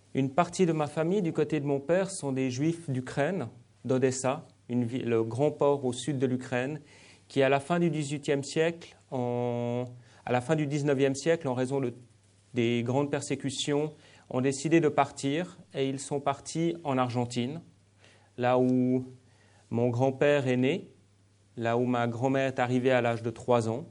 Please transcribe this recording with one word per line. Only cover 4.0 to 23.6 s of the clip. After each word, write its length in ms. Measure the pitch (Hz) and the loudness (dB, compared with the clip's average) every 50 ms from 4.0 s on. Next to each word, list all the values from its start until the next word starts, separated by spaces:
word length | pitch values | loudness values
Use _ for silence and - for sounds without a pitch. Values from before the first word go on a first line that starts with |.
| 131 131 127 - - 127 139 160 - - - _ _ - | 2 2 2 2 0 -2 -2 -2 -6 -14 -20 _ _ -4
une 140 | 120 123 120 | -2 0 0
ville, 240 | 113 127 131 - 117 | 0 -2 -4 -2 0
le 160 | 117 113 113 | 2 0 0
grand 260 | 113 113 123 147 151 | 0 0 0 0 0
port 340 | 147 - 147 143 143 143 139 | 0 2 2 2 2 2 0
au 80 | 127 120 | -4 -4
sud 260 | - - 156 147 127 | -4 -4 -4 -2 0
de 80 | 135 | 0
l'Ukraine, 540 | 123 127 127 - - 127 123 127 139 156 147 - - - - - - - - _ | 0 0 -2 -4 -2 -4 -2 -2 -2 -6 -8 -12 -16 -20 -20 -20 -20 -20 -20 _
qui 160 | - - 135 135 | -6 0 2 4
à 80 | 135 | 4
la 100 | 139 139 | 4 2
fin 180 | 139 - 175 175 | 2 0 0 2
du 120 | 175 170 | 2 2
dix-huitième 540 | 147 156 147 135 151 143 147 - 143 139 135 | 0 -2 -4 -4 -6 -6 -2 0 -2 -2 -2
siècle, 520 | - - 165 160 170 170 170 - - - - _ - | -2 -2 0 0 0 -2 -4 -12 -20 -20 -20 _ -8
en, 760 | - 127 123 120 120 120 120 120 120 120 120 120 120 123 123 120 - - - - - - - | -6 -4 -2 -2 -2 -2 -2 -2 -2 -2 -2 -2 -2 -4 -4 -6 -10 -16 -20 -20 -20 -12 -4
à 80 | - 123 | -2 0
la 80 | 123 | 0
fin 160 | 120 - 160 | 0 0 0
du 100 | 151 151 | 0 0
dix-neuvième 480 | 139 147 147 139 147 143 131 139 135 135 | 0 -2 0 0 2 2 4 2 2 2
siècle, 320 | 135 - 165 165 170 - 135 | 0 0 0 0 0 0 -2
en 60 | 123 | -2
raison 260 | 127 131 127 139 139 | -2 -2 -2 -2 -2
de, 120 | 135 123 120 - - - _ _ _ _ _ _ _ _ - | -2 -4 -6 -8 -16 -20 _ _ _ _ _ _ _ _ -2
des 280 | 123 117 117 120 120 117 | 0 0 2 2 0 0
grandes 280 | 123 123 139 147 143 | 0 0 0 0 0
persécutions, 840 | 143 143 135 - 143 135 - 135 - - - 147 143 143 151 156 156 - - - - - - - | -2 -4 -4 -4 -6 -4 -4 -6 -6 -4 -4 -2 0 0 -2 -4 -6 -12 -20 -20 -20 -20 -12 -6
ont 100 | - 127 | -2 0
décidé 400 | 127 139 139 139 - 160 160 165 | 0 0 0 0 0 4 4 6
de 80 | 160 147 | 6 4
partir 720 | - 143 139 - - - - 139 139 165 180 175 - - - _ - | 4 2 0 0 -2 -6 -4 -2 -2 -2 -4 -6 -10 -18 -20 _ -4
et 120 | 143 135 | -4 -2
ils 140 | 135 135 135 | -2 -2 -4
sont 200 | - - 147 139 | -6 -6 -6 -4
partis 560 | 139 143 139 - - - - 160 165 170 165 - - | -2 -2 -4 -4 -6 -8 -4 -2 -2 -2 -2 -4 -4
en 140 | 147 131 | -2 0
Argentine, 640 | 131 127 120 113 123 120 117 - 123 120 127 151 170 - - - _ _ _ _ _ _ - - - _ _ _ - | 0 0 0 0 -2 -2 -2 -2 -4 -4 -4 -6 -10 -14 -18 -20 _ _ _ _ _ _ -20 -20 -20 _ _ _ -2
là 200 | 123 123 127 127 | 0 2 4 4
où 460 | 127 127 127 127 127 127 127 127 127 127 127 - _ - - _ _ - _ - _ - | 4 4 4 4 2 2 2 0 -2 -4 -14 -20 _ -20 -20 _ _ -20 _ -20 _ -4
mon 220 | 117 117 120 123 | -2 0 0 2
grand-père 580 | 117 117 131 135 131 127 151 147 147 143 127 127 | 2 2 2 2 2 2 4 4 4 4 4 2
est 80 | 127 | 2
né, 320 | 127 127 131 165 202 - - - _ _ _ _ _ _ _ _ _ _ _ - 123 | 2 4 2 2 0 -4 -10 -20 _ _ _ _ _ _ _ _ _ _ _ -8 -4
là 180 | 113 117 117 | -2 0 2
où 80 | 120 123 | 2 2
ma 220 | 123 123 120 120 | 2 2 2 0
grand-mère 420 | 120 117 113 127 135 135 135 135 135 | 0 0 0 0 0 2 2 0 0
est 100 | 127 - | 0 0
arrivée 340 | 123 120 127 127 123 135 127 | 0 2 2 2 4 4 4
à 100 | 123 117 | 4 4
l'âge 200 | 120 117 107 113 | 2 0 0 -2
de 80 | 117 | -6
trois 380 | 117 - - - 123 120 | -6 -4 0 2 4 4